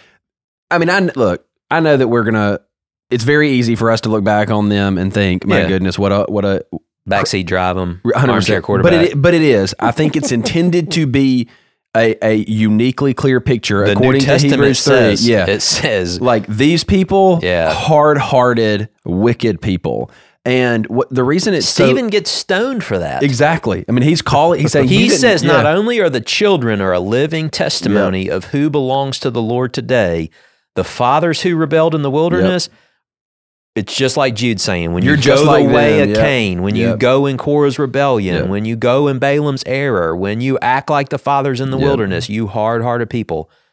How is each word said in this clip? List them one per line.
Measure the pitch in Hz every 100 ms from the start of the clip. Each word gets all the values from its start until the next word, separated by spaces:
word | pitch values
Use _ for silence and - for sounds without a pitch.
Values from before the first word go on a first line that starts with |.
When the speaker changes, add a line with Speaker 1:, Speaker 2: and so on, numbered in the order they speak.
| _ _ _ _ _ _ -
Speaker 1:
I | 170
mean, | 165
I | 190
kn-, | 180 135
look, | 107 87 _ _ -
I | 156
know | 160 139
that | 123
we're | 120
gonna, | 110 110 104 98 - _ _ _ _
it's | 123
very | 117 147 151
easy | 131 117 110
for | 113
us | 113
to | 113
look | 107
back | 101 104 104
on | 107 104
them | 104 98 95
and | 95
think, | 104 98 90 -
"My | 95
Speaker 2:
Yeah. | 82
Speaker 1:
goodness, | 95 95 87
what | 98
a, | 101 -
what | 104
a" | 98 98 - 85 - _ -
Speaker 2:
Backseat | 101 - 98 87
drive | 92 92 92
'em, | 90 87
Speaker 1:
Hundred | 117 120 131
Speaker 2:
armchair | 113 101 101
Speaker 1:
percent. |
Speaker 2:
quarterback. | 82 98 170
Speaker 1:
But | 175
it, | 175 143
but | 170
it | 170
is. | 156 110 95 -
I | 117
think | 120 156 151
it's | 143
intended | 120 107 165 175 175 156
to | 170 151
be | 131 135 127 117 _ _ _ _ 113
a, | 113 110
a | 110 107 107
uniquely | 110 110 107 127 127 143
clear | 127 143 131
picture | - 123 - 101
Speaker 2:
The | 101 101
New |
Speaker 1:
according | 127 135
to | 135
Speaker 2:
Testament | - 143
Speaker 1:
Hebrews | 143 139 127
three. | -
Speaker 2:
says, | 135 107 98 117
Speaker 1:
Yeah. | 110 90
Speaker 2:
it | 101
says | - - 156 107 90 90
Speaker 1:
Like, | 123 113 98
these | 107 143 170
people, | - 196 185 196 190 170
Speaker 2:
Yeah. | 90 87 80
Speaker 1:
hard-hearted, | 80 - 151 151 143 135 131 123 117 110 104 107 _
wicked | - 90 113 123 117 92
people. | - 90 - 57 60 - _ _
And | - 127 127 117 107
what, | 117 135
the | 131
reason | 127 160 214
it's | 180 107
so | -
Speaker 2:
Stephen | 131 269 233
gets | 202 -
stoned | - - 190 247 254
for | - 95
that. | 82 -
Speaker 1:
Exactly. | 143 120 143 165 - 92 -
I |
mean, | 120
he's | 143 165
calling, | - 147 160 175
he's | 127
saying, | 143 131
Speaker 2:
He | -
Speaker 1:
"You | -
didn't," | -
Speaker 2:
says, | 247 185
"Not | - -
Speaker 1:
yeah. | 147
Speaker 2:
only | 175 214 240
are | 180
the | 127
children | - - 208 185 117 104
are | 95
a | 90
living | 92 117 151 160 156
testimony | - - - - 101 95 95 92
Speaker 1:
Yeah. | 92
Speaker 2:
of | -
who | 143 151
belongs | 147 131 135 139 131
to | 139
the | 120
Lord | 113 120 127
today, | 127 117 123 95 85 80 - _ _ _ -
the |
fathers | 92 - 123 147 170 160
who | 180 165
rebelled | 160 160 160
in | 156
the | 143
wilderness." | 143 165 175 185 180 -
Speaker 1:
Yep. | _ _ _ _ _ _ _ _ _ _ -
Speaker 2:
It's | 98
just | - 135 147
like | 135
Jude | 110 120 104
saying, | - 90 85
"When | 87
Speaker 1:
You're | 120 147
Speaker 2:
you |
Speaker 1:
just | 131 135
Speaker 2:
go | 151
Speaker 1:
like | 143 117
Speaker 2:
the |
way | 127 147 151
Speaker 1:
them. | -
Speaker 2:
of | 107
Speaker 1:
Yep. |
Speaker 2:
Cain, | 147 131 107 90
when | 95
you | 110 117
Speaker 1:
Yep. | 110
Speaker 2:
go | 123 135 139
in | 131
Korah's | - 147 143 127
rebellion, | 139 135 139 120 95 87
Speaker 1:
Yep. | 71
Speaker 2:
when | 101
you | 110 113
go | 120 131 147
in | 131
Balaam's | 139 143 147 135 -
error, | 131 143 104 82 85
when | 98 107
you | 131 131
act | 120 131 -
like | 147 139
the | 143
fathers | - 139 139 123
in | 135
the | 131
Speaker 1:
Yep. | 139
Speaker 2:
wilderness, | 135 101 87 -
you | 107 110
hard-hearted | 110 110 117 120 120 117
people | 123 101 80 80 _ _